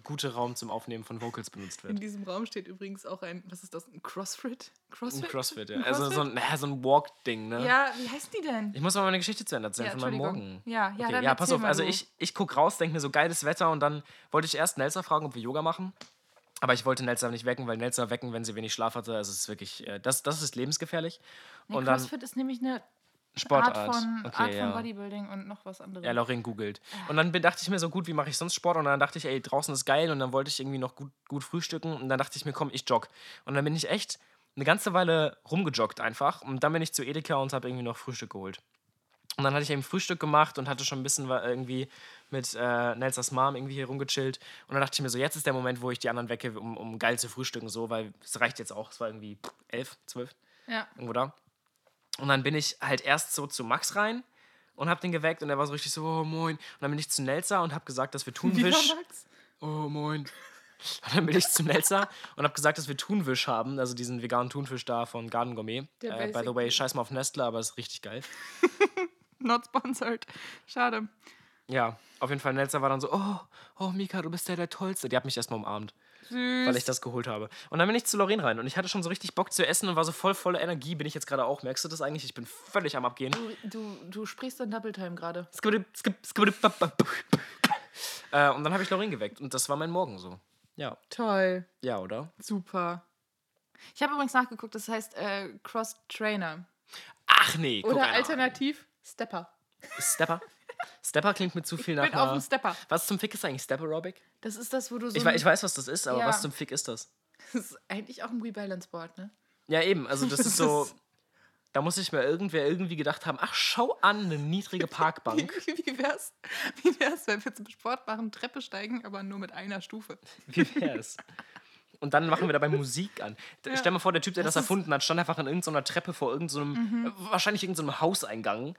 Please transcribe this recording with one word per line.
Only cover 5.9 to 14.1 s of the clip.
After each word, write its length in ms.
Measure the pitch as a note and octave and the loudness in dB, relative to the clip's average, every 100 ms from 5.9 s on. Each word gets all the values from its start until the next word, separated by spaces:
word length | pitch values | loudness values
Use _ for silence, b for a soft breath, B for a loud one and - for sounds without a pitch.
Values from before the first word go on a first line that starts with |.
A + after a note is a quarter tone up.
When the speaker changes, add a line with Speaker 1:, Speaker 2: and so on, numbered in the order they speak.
| C#3 | 2
Speaker 1:
so 100 | C#3 D3 | 2 2
Speaker 2:
Crossfit? 140 | C#3+ | 0
Speaker 1:
ein, 40 | |
naja, 220 | B2 B2+ D3+ | 0 0 0
so 100 | C#3+ | -2
ein 180 | C3+ | -2
Walk-Ding, 640 | C3 C#3+ D3 - - A2 A2 | 6 6 4 -6 -4 -4 -2
ne? 160 | A#2 B3 | 0 4
Speaker 2:
Ja, 260 | C4 C4+ A#3+ | 4 4 -2
wie 100 | A#3+ | -6
heißt 240 | C#4+ - A4 | -8 -8 -6
die 40 | D4+ | -2
denn? 260 | A3+ G#3 | -2 -2
Speaker 1:
Ich 60 | C#3 | 0
muss 140 | E3+ | 2
mal 80 | G3+ | 4
meine 160 | F#3+ F#3 | 4 2
Geschichte 260 | F3 G#3 | 0 -4
zu 120 | A3 B2+ | -4 -4
Ende 120 | G#2+ | -2
erzählen 180 | A#2 A#2 | -4 -4
Speaker 2:
Ja, 60 | |
Speaker 1:
von 80 | B2+ | -2
meinem 140 | B2+ | -2
Speaker 2:
Entschuldigung. 360 | G#2+ - G3 G2 | 0 -2 -4 -8
Speaker 1:
Morgen. 120 | F#3 | -10
Speaker 2:
Ja, 240 | A#3 A3+ G3 G3+ | -6 -2 -2 -2
ja, 60 | A#3 | 0
Speaker 1:
Okay, 60 | |
Speaker 2:
dann 120 | B3 | 2
Speaker 1:
ja, 100 | B3+ | 4
pass 140 | B3 F3 | 4 2
Speaker 2:
erzähl 80 | F3 | 2
Speaker 1:
auf. 60 | |
Speaker 2:
mal 60 | A3 | 4
Speaker 1:
Also 140 | D3+ | 2
Speaker 2:
du. 60 | D#3+ | 2
Speaker 1:
ich, 200 | F#3+ - _ | -2 -6 _
ich 160 | D#3+ | -6
guck 220 | - G3 C#3+ | -2 0 6
raus, 220 | E3 - | 4 4
denk 140 | E3 | 0
mir 80 | D#3 | 0
so, 100 | C#3 | 2
geiles 340 | D3 E3 E3 | 4 4 2
Wetter 260 | C#3+ E3+ E3+ | 0 2 2
und 100 | D3+ | 4
dann 220 | D3 D3 B | 2 0 B